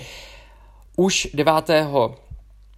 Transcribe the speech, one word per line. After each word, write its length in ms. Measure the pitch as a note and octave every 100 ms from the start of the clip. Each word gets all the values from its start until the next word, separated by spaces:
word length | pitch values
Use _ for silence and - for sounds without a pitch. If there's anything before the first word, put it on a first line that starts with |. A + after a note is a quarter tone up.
| - - - - - - - - - -
Už 300 | F#3+ - C#3
devátého 840 | C#3+ D3 D#3 D#3 D#3 D3+ C#3 A2+ - - - - - -